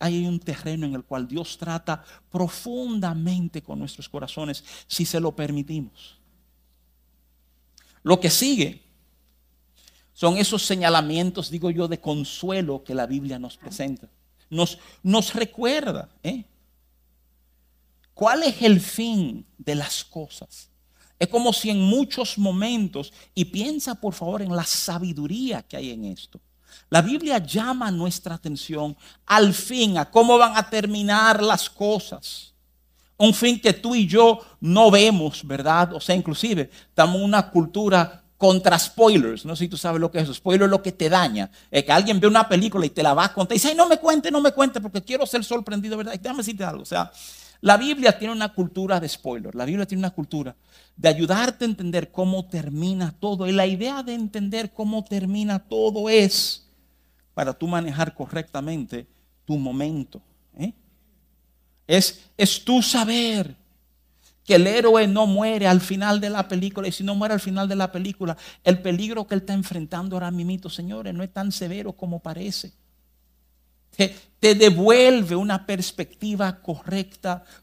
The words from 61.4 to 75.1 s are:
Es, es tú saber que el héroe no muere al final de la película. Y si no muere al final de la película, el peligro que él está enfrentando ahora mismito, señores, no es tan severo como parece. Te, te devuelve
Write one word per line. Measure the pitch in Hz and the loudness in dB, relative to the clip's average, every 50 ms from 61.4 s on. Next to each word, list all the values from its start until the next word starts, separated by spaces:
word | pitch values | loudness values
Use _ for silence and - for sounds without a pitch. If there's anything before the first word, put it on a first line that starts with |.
| _ _ _ _ _ _ _ _ _ | _ _ _ _ _ _ _ _ _
Es, | - 165 190 190 - - - - _ _ | 2 2 2 2 2 -2 -8 -18 _ _
es | - 202 190 - - - | 0 0 0 0 -2 0
tú | - 247 254 214 | 2 2 2 2
saber | - - 240 220 214 233 240 233 233 220 208 175 147 131 - _ _ _ _ _ _ _ _ _ _ _ _ _ _ _ _ _ | 2 0 0 0 0 0 0 -2 -2 -2 -2 -4 -4 -8 -16 _ _ _ _ _ _ _ _ _ _ _ _ _ _ _ _ _
que | - 196 | 4 6
el | 170 180 | 6 6
héroe | 190 214 240 233 233 220 226 214 | 6 2 4 6 6 6 6 6
no | 202 196 214 220 | 4 4 2 2
muere | 202 190 202 214 220 220 214 202 | 2 2 2 0 0 0 2 4
al | 185 185 185 | 6 6 4
final | 185 - 196 190 202 208 208 208 | 4 2 -4 -4 0 0 0 0
de | 208 208 | 0 -2
la | 208 202 196 - | -4 -4 -4 -2
película. | 190 180 185 196 196 202 196 185 | -2 -4 -4 -4 -6 -6 -6 -6
Y | 170 | -6
si | - 190 | -6 -6
no | 196 202 | -4 -2
muere | 202 214 220 214 | -2 0 0 -2
al | 196 | -2
final | - 196 190 196 196 190 | -2 -4 -4 -2 -2 -2
de | 196 | -2
la | 196 190 185 - | -2 -2 -2 -4
película, | 175 185 202 190 - 190 165 160 - - - - _ _ | -6 -8 -8 -8 -6 -6 -6 -6 -8 -12 -18 -20 _ _
el | 185 180 180 | 4 4 4
peligro | 185 190 175 175 208 214 233 226 202 | 2 -2 -2 -2 -2 -4 -6 -6 -6
que | - 202 | -4 -4
él | 196 | -6
está | 190 196 196 | -4 -4 -4
enfrentando | 196 185 - 175 170 156 151 185 170 180 190 185 | -4 -4 -4 -6 -8 -8 -8 -8 -8 -8 -8 -6
ahora | 180 180 175 | -6 -6 -6
mismito, | 175 175 170 175 190 180 185 175 | -6 -6 -4 -4 -6 -6 -8 -12
señores, | - - 175 180 208 220 220 196 180 | -12 -10 -10 -10 -10 -10 -10 -10 -8
no | 170 190 | -8 -10
es | 185 - | -10 -10
tan | 196 196 202 190 | -8 -6 -6 -6
severo | - 185 170 180 202 208 208 190 | -6 -8 -8 -8 -10 -10 -12 -12
como | - 190 175 170 165 | -10 -10 -10 -10 -10
parece. | - 170 160 - 196 202 180 - - - - _ _ _ _ _ _ _ _ _ _ _ _ _ _ _ _ _ _ _ _ _ _ _ _ | -10 -12 -12 -10 -10 -10 -10 -10 -12 -14 -18 _ _ _ _ _ _ _ _ _ _ _ _ _ _ _ _ _ _ _ _ _ _ _ _
Te, | - 196 190 - - - _ _ _ | -2 -2 -2 -2 -10 -20 _ _ _
te | - 214 214 | 4 4 6
devuelve | 202 214 208 175 170 190 220 233 247 254 254 | 8 8 6 8 6 6 6 6 8 8 6